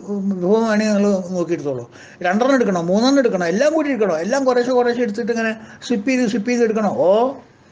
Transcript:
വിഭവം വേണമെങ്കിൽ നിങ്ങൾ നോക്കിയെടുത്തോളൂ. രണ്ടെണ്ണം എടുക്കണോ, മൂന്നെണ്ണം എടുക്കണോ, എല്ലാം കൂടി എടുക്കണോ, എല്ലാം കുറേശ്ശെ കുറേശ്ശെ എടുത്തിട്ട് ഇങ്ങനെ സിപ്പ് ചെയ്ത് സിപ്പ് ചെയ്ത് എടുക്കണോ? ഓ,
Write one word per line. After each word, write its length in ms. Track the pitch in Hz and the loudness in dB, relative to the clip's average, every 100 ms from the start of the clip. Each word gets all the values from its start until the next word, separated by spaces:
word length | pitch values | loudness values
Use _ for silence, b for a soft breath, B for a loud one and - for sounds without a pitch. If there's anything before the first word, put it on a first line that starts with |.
വിഭവം 680 | - 202 196 185 175 220 226 | -8 -6 -4 -2 0 2 2
വേണമെങ്കിൽ 240 | 208 214 | 0 2
നിങ്ങൾ 360 | 202 202 190 175 | 2 2 0 -2
നോക്കിയെടുത്തോളൂ. 600 | 185 160 165 143 127 117 B B - | -4 -4 -4 -4 -6 -10 B B -6
രണ്ടെണ്ണം 340 | 180 208 262 269 | -2 0 2 2
എടുക്കണോ, 260 | 202 180 | 2 0
മൂന്നെണ്ണം 380 | 170 202 254 277 | 0 2 4 4
എടുക്കണോ, 260 | 233 180 170 | 2 0 0
എല്ലാം 280 | 196 294 | 2 2
കൂടി 160 | 320 294 | 2 0
എടുക്കണോ, 280 | 240 202 160 | 0 0 0
എല്ലാം 280 | 185 277 262 | -2 0 2
കുറേശ്ശെ 260 | 247 240 | 2 2
കുറേശ്ശെ 320 | 247 240 240 | 2 0 0
എടുത്തിട്ട് 280 | 226 214 226 | -2 -4 -4
ഇങ്ങനെ 280 | 233 226 220 B B - | -2 -4 -6 B B -4
സിപ്പ് 220 | 226 269 | -2 0
ചെയ്ത് 200 | 254 240 | 0 0
സിപ്പ് 200 | 226 247 | -2 -2
ചെയ്ത് 140 | 240 | 0
എടുക്കണോ? 260 | 226 214 196 | 0 0 -2
ഓ, 440 | 113 165 214 262 277 - _ _ | 0 2 2 0 -4 -16 _ _